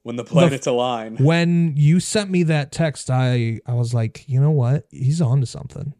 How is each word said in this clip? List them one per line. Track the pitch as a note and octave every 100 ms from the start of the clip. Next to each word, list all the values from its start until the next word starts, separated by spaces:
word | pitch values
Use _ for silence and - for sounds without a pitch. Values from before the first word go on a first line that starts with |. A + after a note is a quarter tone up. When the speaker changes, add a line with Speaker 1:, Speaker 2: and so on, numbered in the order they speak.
Speaker 1:
When | A#2+ A#2+
the |
Speaker 2:
the | A2+
Speaker 1:
planets | E3+ F3 C3+ C#3+
Speaker 2:
f-, |
Speaker 1:
align. | B2 B2 A#2 A2 A2+
Speaker 2:
when | C#3 E3+ E3+ E3+ E3 C#3+
you | D3 F3
sent | - G#3+ G3+
me | F3+
that | E3 D3+ C3+
text, | - D#3+ - -
I, | B2+ B2+ B2 A#2 A2+ -
I |
was | A#2+ A#2
like, | A#2+ A2 - -
"You | B2+
know | D3
what? | D3+ A#2+ C#3+ -
He's | - C3 E3
on | B2 C#3
to | A#2+
something." | - B2+ - D3